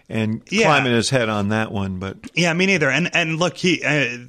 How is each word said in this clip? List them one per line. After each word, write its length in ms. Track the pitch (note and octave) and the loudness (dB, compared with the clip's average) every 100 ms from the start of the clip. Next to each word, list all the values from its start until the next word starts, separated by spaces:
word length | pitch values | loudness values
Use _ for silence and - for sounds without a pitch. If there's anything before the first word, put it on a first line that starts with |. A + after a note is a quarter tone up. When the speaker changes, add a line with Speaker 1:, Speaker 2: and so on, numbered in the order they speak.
| - | -8
Speaker 1:
and 340 | A2+ A2 A2+ - | -4 -2 -4 -2
Speaker 2:
Yeah. 160 | G3+ G3+ | 2 4
Speaker 1:
climb 200 | C#3+ B2+ | 4 4
in 60 | |
his 180 | A#2 G#2+ | 2 2
head 180 | C3+ A2 | 0 0
on 200 | G#2 G2+ | 0 0
that 240 | A2 G#2+ | 0 -2
one, 260 | G2 G2 F#2 | -4 -4 -6
but 180 | F#2+ - - | -8 -10 -8
Speaker 2:
Yeah, 180 | - F3 | -2 0
me 140 | E3 F#3+ | 2 2
neither. 220 | F#3 C#3+ | 2 2
And, 200 | C3+ F3 | 0 0
and 240 | E3 E3 D#3+ | 0 0 0
look, 160 | F3 - | -2 0
he, 260 | F#3 D#3+ | 0 0
uh, 360 | C3 D3 B2 B2 | 0 0 -2 -6